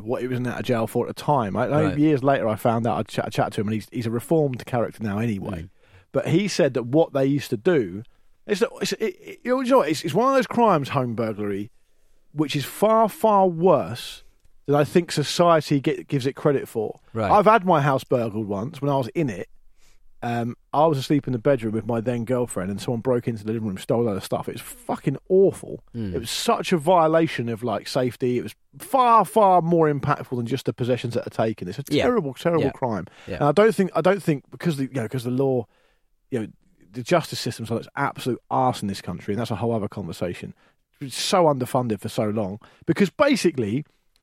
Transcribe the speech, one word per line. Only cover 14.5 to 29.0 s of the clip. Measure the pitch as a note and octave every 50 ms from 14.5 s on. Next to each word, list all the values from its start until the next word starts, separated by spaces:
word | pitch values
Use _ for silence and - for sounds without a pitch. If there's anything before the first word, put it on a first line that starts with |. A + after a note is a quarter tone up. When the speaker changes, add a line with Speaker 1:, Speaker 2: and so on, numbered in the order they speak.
| - - _
Speaker 1:
than | - C#3+
I | D3 D3
think | C#3 - F#3 E3+ -
society | - D#3 C#3+ - - - F3 F3 E3+ D#3+ - - D3+ C#3
get, | B2+ D#3+ C#3 - - -
gives | C#3+ C#3 A#2
it | C#3 B2+
credit | - - D#3 C#3+ B2+ - -
for. | - A#2 G#2+ - - - _ _ -
Speaker 2:
Right. | A2+ G#2+ G2
Speaker 1:
I've | F3+ G#3 F3+
had | G3+ A3 A#3 F3
my | F#3 F3 D3+
house | C#3 D3 C3+ B2+ -
burgled | - C#3 B2 A2+ A2+ G2 G#2+ A2 G2
once | G2+ F#2+ G2+ C#3+ E3 -
when | C#3+ C#3+
I | C#3+ C#3
was | B2+ A#2
in | - E3 D#3+ C3
it. | G2 F2+ A2+ - - - - - - _ - - - - - - - -
Um, | - A#2+ A#2 A#2+ A#2 A#2+ A#2+ - _ _ -
I | C3+ D3+
was | E3 D3+ C3+
asleep | C3 - D#3+ C#3+ - -
in | B2+
the | A#2
bedroom | G#2+ C#3+ C#3 A#2+ A2 A2 G#2
with | A2 G#2+ A2
my | A#2+ A#2
then | G#2+ B2 A#2+ A#2+ A2+
girlfriend, | G2+ B2+ B2 B2 A2+ - G2+ F2 F#2+
and | G2+ G2
someone | - - B2 A2+
broke | G#2 C3 B2 B2 - -
into | A#2 G#2+ G#2
the | G#2+ A2+
living | A#2 A2 G#2+
room, | F#2+ F#2
stole | - - C3 A#2
a | A#2+ A#2
load | G2+ F#2+
of | -
stuff. | - - - - -
It | -
was | A2+
fucking | - - - - - - C4 - - D#3 C3+ - - -
awful. | F#3+ F#3+ G3 F3 - - - - - - - - -
Speaker 2:
Mm. | A#2+ A2 G2 F2
Speaker 1:
It | -
was | - -
such | - - - - A3+ - F3 - F#3+
a | E3
violation | C3+ E3+ F#3+ F3 D#3+ D#3+ D#3+ E3 E3 D3+ - - A#2+ A#2
of, | A#2 G2 A#2+
like, | A#2+ G#2 G#2 - -
safety. | - C3+ B2+ B2 A2+ - C3+ B2 B2 A#2+
It | D#2+
was | G#2+ - _ _ _ - -
far, | - - - C4+